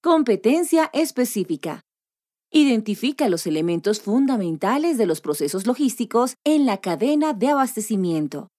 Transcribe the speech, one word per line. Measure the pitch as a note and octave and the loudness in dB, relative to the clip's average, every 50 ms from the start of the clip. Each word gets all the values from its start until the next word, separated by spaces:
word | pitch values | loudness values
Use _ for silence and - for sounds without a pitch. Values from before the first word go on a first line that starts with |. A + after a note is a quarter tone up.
Competencia | - E4+ E4 D#4+ C#4+ - G#3 F#3 - A3 C#4 E4+ F4+ - - D#4+ D#4 - | 4 4 2 4 4 2 0 2 2 2 2 2 2 2 2 2 2 0
específica. | - C#4 D#4+ - - - B3 - - G#3 F3+ - E3 C#3+ - E3 D3 E3+ _ _ _ _ _ _ _ _ _ _ _ _ _ _ | 0 -2 -2 -2 0 -2 -2 -2 -2 -6 -4 -4 -6 -8 -6 -10 -12 -12 _ _ _ _ _ _ _ _ _ _ _ _ _ _
Identifica | - D#4 D4 C#4 A#3+ A3 G#3+ G#3+ G3+ - - C4 C#4+ - D4+ A3 | 4 4 4 6 4 2 0 -2 -6 -2 -2 -4 -2 0 0 0
los | F3 D#3+ - | 0 0 -2
elementos | F3 D#3 D#3 D#3+ F3 E3+ E3 - G3 G#3+ G#3 | -2 -2 -2 0 0 -2 -2 0 -2 -2 -2
fundamentales | - G3 G#3 B3+ C#4 C4 C4 A3 F#3+ E3+ D#3+ D3 - F#3+ B3 C#4+ D#4 F4 D#4+ A3+ | -2 0 2 2 2 2 0 0 -2 -4 -4 -2 -2 0 0 0 0 0 0 2
de | A3 | 2
los | F3+ D#3 D#3 | 0 0 -2
procesos | - D#3 D3+ - D3+ C#3+ - F#3+ F#3+ A#3+ | -2 -4 -2 -2 -2 -2 -2 -2 -2 -2
logísticos | B3+ - D4 B3+ - - A#3+ - - A#3 B3 B3+ - _ _ | -2 0 0 -2 0 -2 -8 -2 0 0 0 0 -4 _ _
en | D4 D#4 D4+ C#4+ | 0 2 2 2
la | B3 G3+ G3 | 2 0 -2
cadena | - F#3+ E3+ D3 G#3+ C4+ D4+ D4+ D4+ D#4 D4 | -2 -4 -2 0 0 0 2 2 0 0 0
de | G3 G#3+ C4+ | 0 0 0
abastecimiento. | D4 C#4 C4+ - - A3 G#3 - A3 F#3+ F#3 F3 E3 D#3 D3+ C#3 - C#3+ - _ _ | 2 2 0 -2 -2 -8 -4 -2 -2 -2 0 0 0 -2 -2 -4 -6 -10 -14 _ _